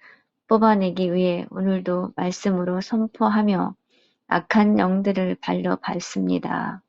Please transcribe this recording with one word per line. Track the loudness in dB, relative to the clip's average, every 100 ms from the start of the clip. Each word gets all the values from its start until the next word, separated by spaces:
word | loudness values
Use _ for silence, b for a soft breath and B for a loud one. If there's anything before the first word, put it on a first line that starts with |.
| b b b _ 0
뽑아내기 | 4 4 4 0 0 0
위해 | 2 2 0 -6
오늘도 | -4 0 0 -2 -4 -4 -4
말씀으로 | -4 -2 -2 0 0 -4
선포하며 | -2 -2 -2 0 0 2 2 0 -2 -8 _ _ _ _ -4
악한 | -2 2 4 4 4
영들을 | 2 0 0 0 -2 -4
발로 | -4 -2 -2 -2
밟습니다. | -4 -8 -6 -4 -2 -2 -2 -6 -6 -10